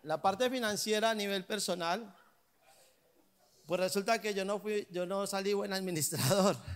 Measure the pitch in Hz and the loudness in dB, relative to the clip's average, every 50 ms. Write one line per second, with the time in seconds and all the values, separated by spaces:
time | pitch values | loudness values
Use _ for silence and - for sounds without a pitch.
0 | - 151 156 156 - 190 196 190 254 254 254 262 233 214 208 - - 214 214 214 | -2 -2 -4 2 2 2 2 4 0 0 2 0 0 0 0 -2 0 2 2 4
1 | 214 226 226 214 202 202 196 196 185 - 214 202 196 - 175 180 165 165 175 214 | 4 2 2 2 -2 -2 -2 -4 -2 -4 -4 -4 -2 -2 -2 -2 0 0 0 -2
2 | 233 202 - - - _ _ _ _ _ _ _ _ _ - - - _ _ _ | -4 -10 -18 -20 -20 _ _ _ _ _ _ _ _ _ -20 -20 -20 _ _ _
3 | _ _ _ _ _ _ _ _ _ _ _ _ _ 147 170 180 185 185 - 202 | _ _ _ _ _ _ _ _ _ _ _ _ _ -4 -2 0 0 0 0 0
4 | 196 226 226 220 185 214 202 196 190 196 208 202 190 214 214 208 - - 170 175 | 2 2 0 0 0 -2 -2 -2 -2 -2 -4 -4 -4 -2 -4 -4 -4 -4 -6 -6
5 | 180 175 196 196 202 190 202 196 196 202 202 202 208 202 190 190 190 185 175 156 | -4 -2 -2 -2 -2 -2 -2 -2 0 0 0 0 0 -2 -4 -4 -2 -2 -2 0
6 | 151 - 170 151 139 135 185 202 185 202 160 127 - - - | 0 -2 -2 0 2 4 4 6 6 4 4 2 -4 -10 -12